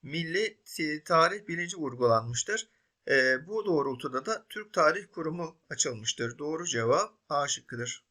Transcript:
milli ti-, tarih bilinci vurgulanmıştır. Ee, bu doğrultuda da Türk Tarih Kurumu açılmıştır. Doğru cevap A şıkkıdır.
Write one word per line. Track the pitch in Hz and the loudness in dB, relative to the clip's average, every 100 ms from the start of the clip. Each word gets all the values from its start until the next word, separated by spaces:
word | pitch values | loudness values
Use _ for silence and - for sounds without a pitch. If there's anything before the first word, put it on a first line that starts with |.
milli | 151 156 165 175 214 - - | -6 -6 -2 -2 -2 -4 -18
ti-, | - 156 151 | -4 -4 -4
tarih | - 165 165 202 208 | 2 4 4 2 -6
bilinci | 170 170 180 | -6 -6 -4
vurgulanmıştır. | 147 123 120 113 113 117 - 220 - _ _ _ - | -6 2 4 4 2 -6 -4 -4 -6 _ _ _ 2
Ee, | 139 131 131 160 | 4 6 2 0
bu | 220 208 | -4 2
doğrultuda | 160 139 123 131 127 139 | 2 2 -4 -4 -4 -4
da | 220 _ | -6 _
Türk | 208 208 | -12 -6
Tarih | - 156 170 202 | 4 4 4 -6
Kurumu | - 160 170 160 - _ | -8 -6 -6 -8 -12 _
açılmıştır. | 151 151 113 110 - 117 120 | -4 -4 -2 -6 -4 -4 -4
Doğru | 147 160 175 | -6 -6 -4
cevap | 120 113 143 214 _ _ | -2 2 2 2 _ _
A | 143 143 | -2 0
şıkkıdır. | - - 120 120 - _ | -4 -8 -8 -8 -10 _